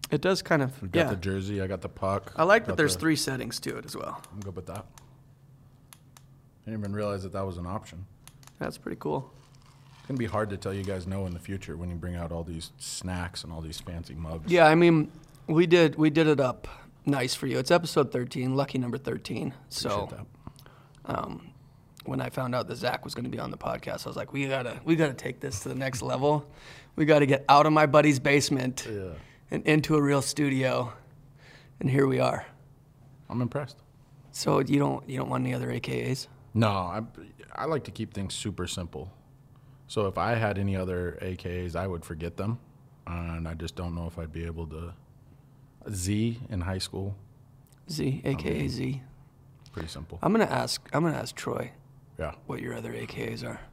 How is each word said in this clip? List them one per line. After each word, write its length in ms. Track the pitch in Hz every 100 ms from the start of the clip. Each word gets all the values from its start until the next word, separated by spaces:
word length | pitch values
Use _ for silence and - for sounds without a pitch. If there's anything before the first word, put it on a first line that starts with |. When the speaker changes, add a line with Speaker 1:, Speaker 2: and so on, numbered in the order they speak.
| -
Speaker 1:
It 100 | 147
does 200 | 180 190
kind 200 | - 160
of, 200 | 131 131
Speaker 2:
We've 100 | 92
got 100 | 160
Speaker 1:
yeah. 80 | 147
Speaker 2:
the 40 | 95
jersey, 440 | 95 98 95 101
I 60 | 95
got 140 | 95
the 80 | 98
puck, 440 | - 98 98 - -
Speaker 1:
I 80 |
like 200 | 170 220 -
that 60 |
Speaker 2:
got 60 | 175
Speaker 1:
there's 180 | 147 -
Speaker 2:
the 40 |
Speaker 1:
three 140 | 160 147
settings 440 | - 127 117 -
to 160 | - -
it 80 | -
as 100 | -
well. 260 | - - -
Speaker 2:
I'm 60 | 98
good 160 | 98 87
with 100 | 82
that. 200 | 90 -
I 1800 | - - - - - - - - - - - - - - - _ _ -
didn't 140 | 110
even 140 | 104
realize 280 | 104 104 101
that 100 | 95
that 120 | 95 98
was 120 | 87
an 100 | 87
option. 380 | 104 - 82 98 - - - - -
Speaker 1:
That's 200 | - -
pretty 200 | - -
cool. 320 | 151 147 131 - - - - - - -
Speaker 2:
It's 80 | -
gonna 100 | 135
be 80 | 110
hard 240 | 104 107
to 80 | 98
tell 160 | 98
you 100 | 98
guys 220 | 95 95 87
no 200 | 98 95
in 60 |
the 60 | 85
future 380 | - 95 - 80
when 120 | 87
you 60 | 87
bring 200 | 87 87
out 160 | 82
all 120 | 85
these 280 | 85 82 - -
snacks 680 | - - 92 90 87 -
and 100 | 80
all 80 | 82
these 180 | 80 -
fancy 360 | - 85 82 73
mugs. 360 | 80 82 110
Speaker 1:
Yeah, 140 | 175 156
I 80 | 165
mean, 360 | 170 165 151 - - - -
we 200 | 160 175
did, 280 | 175 160 156
we 140 | 156
did 180 | 151 156
it 120 | 143
up 280 | 127 120 - - - - -
nice 300 | 139 131 -
for 100 | 139
you. 120 | 127
It's 120 | 131
episode 400 | 175 170 165 139
thirteen, 440 | 160 131 - 127 131
lucky 220 | 135 131
number 180 | 123 117
thirteen. 560 | 123 120 - 117 139 - -
So, 340 | - - 104 98
Speaker 2:
Appreciate 200 | - - - - - - - - - -
that. 120 | -
Speaker 1:
um, 320 | - - - - - - - - -
when 140 | 131
I 100 | 123
found 240 | 143 127 123
out 120 | -
that 80 | 120
Zach 260 | 123 123 -
was 80 |
gonna 160 | 120 123
be 100 | 120
on 120 | 135
the 60 | -
podcast, 500 | - 120 - - 131
I 20 |
was 80 | -
like, 160 | -
"We 140 | 139 135
gotta, 320 | 135 120 - -
we 100 | 165
gotta 180 | 156
take 260 | 131 131 131
this 200 | 139 -
to 80 | 135
the 60 | 131
next 260 | 135 131
level. 480 | 127 127 143 151 143 - - - - -
We 100 | 151
gotta 220 | 151 139
get 180 | 135 135
out 200 | 143 151
of 60 |
my 120 | 156 151
buddy's 340 | 147 151 131
basement 680 | 147 143 135 139 127 127 120
Speaker 2:
Yeah. 200 | 104 92 78 - - -
Speaker 1:
and 140 | 165 -
into 300 | 156 143 156
a 60 |
real 200 | 143 143
studio." 680 | 127 - 143 135 131 123 123 - - - - - - - - -
And 100 | 131
here 160 | 135 135
we 120 | 127
are. 260 | 127 123 - - - - - - - - -
Speaker 2:
I'm 120 | 117
impressed. 360 | 120 139 143 - - - - - -
Speaker 1:
So 280 | - - 147
you 200 | 135 143
don't, 280 | 143 135 135
you 80 | 131
don't 120 | 131
want 140 | 127 127
any 80 |
other 160 | 127 123
A 80 | 123
K 320 | 127 127 120
As? 160 | 131 - - -
Speaker 2:
No, 140 | 107 110
I, 320 | 98 90 98 113 - 85 - - -
I 100 | 143
like 180 | 175 170
to 60 |
keep 200 | 95 107
things 200 | 101 95
super 320 | - 107 90 90
simple. 440 | - 87 73 87 - - - - - - - -
So 200 | - 98
if 100 | 92
I 160 | 98 117
had 220 | 110 98
any 180 | 101 95
other 420 | 92 90 87 -
A 140 | 92 92
K 300 | 90 90 90
As, 100 | 82
I 100 | 95
would 160 | 87 -
forget 320 | 82 85 -
them, 220 | 98 123 - - - - -
and 400 | 87 85 82 82
I 60 | 82
just 200 | 82 -
don't 180 | 87 85
know 120 | 82
if 100 | 85
I'd 120 | 80
be 140 | 82 85
able 220 | 82 82
to. 260 | 78 85 85 - - - - - - - - -
Z 460 | 98 90 104 113 117 -
in 120 | 98
high 160 | 87 95
school. 380 | - - 98 98 - - - - - - -
Speaker 1:
Z, 320 | 151 147 135 139
A 100 | 135
K 140 | -
A 60 | -
Speaker 2:
I 20 |
mean, 100 | 139
Speaker 1:
Z. 320 | - 131 135 - - - _ - - -
Speaker 2:
pretty 160 | - 80
simple. 320 | 71 80 87
Speaker 1:
I'm 100 | 165
gonna 100 | 220 190
ask, 420 | 127 120 - -
I'm 120 | 139
gonna 120 | 170 135
ask 180 | 113 -
Troy 360 | - 113 123 - - - - -
Speaker 2:
Yeah. 140 | 78 - -
Speaker 1:
what 140 | -
your 140 | 123 117
other 180 | 117
A 120 | 117 113
K 260 | 117 117
As 120 | 113 120
are. 140 | 113 -